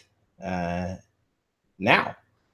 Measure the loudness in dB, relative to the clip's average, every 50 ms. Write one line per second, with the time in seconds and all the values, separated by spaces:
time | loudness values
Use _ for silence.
0 | -16 _ _ _ _ _ _ -10 -6 -4 -4 -2 -2 -2 -2 -2 -4 -4 -6 -10
1 | -14 _ _ _ _ _ _ _ _ _ _ _ _ _ _ 0 2 4 4 4
2 | 4 0 -6 -12 -18 _ _ _ _ _